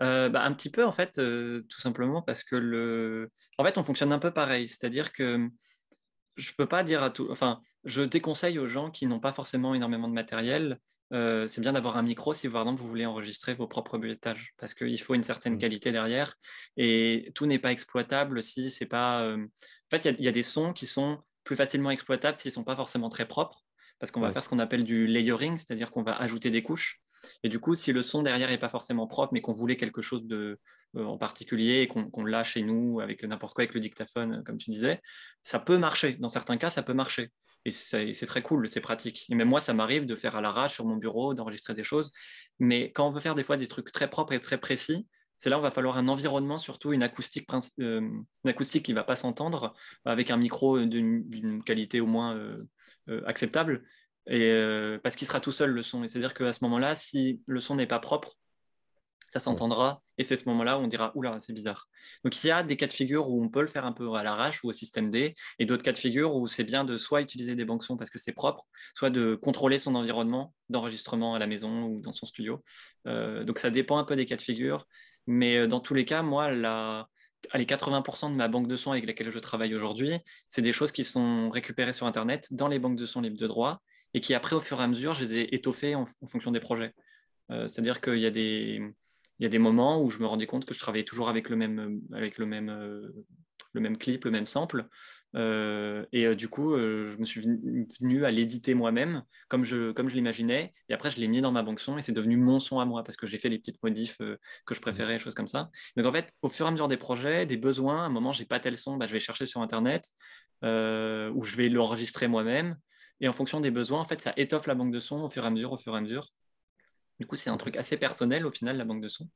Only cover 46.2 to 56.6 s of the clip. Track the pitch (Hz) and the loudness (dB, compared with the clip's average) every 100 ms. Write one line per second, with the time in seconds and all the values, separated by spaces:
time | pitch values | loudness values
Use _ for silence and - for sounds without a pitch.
46.2 | 143 139 139 156 151 127 147 139 120 - | 2 2 0 -2 -6 -6 0 2 2 0
47.2 | - - - 131 - - 120 113 110 110 | -6 -6 -2 -2 -2 -4 -2 0 -2 -6
48.2 | 110 _ 131 120 135 160 135 110 - 127 | -10 _ -2 0 0 0 2 0 0 0
49.2 | 127 117 156 160 113 - - - 123 117 | -2 -2 -2 -2 -4 -8 -20 -6 0 0
50.2 | 120 120 120 - 135 131 117 117 113 113 | 2 4 2 4 4 6 4 4 4 2
51.2 | 113 110 110 107 110 110 107 120 113 113 | 0 -4 -4 -4 0 0 2 2 2 2
52.2 | 117 110 107 110 113 _ - - - 113 | 0 -4 -6 -10 -14 _ -20 -20 -8 -6
53.2 | - - 113 156 165 127 - _ _ _ | -4 -2 0 2 2 0 -4 _ _ _
54.2 | - 120 113 110 110 107 107 107 123 - | -2 4 6 6 4 0 -2 -2 -2 -2
55.2 | 139 139 143 131 143 120 113 123 117 120 | -2 0 -2 2 2 2 -2 -6 -4 -2
56.2 | 123 - 127 113 | -4 0 -2 0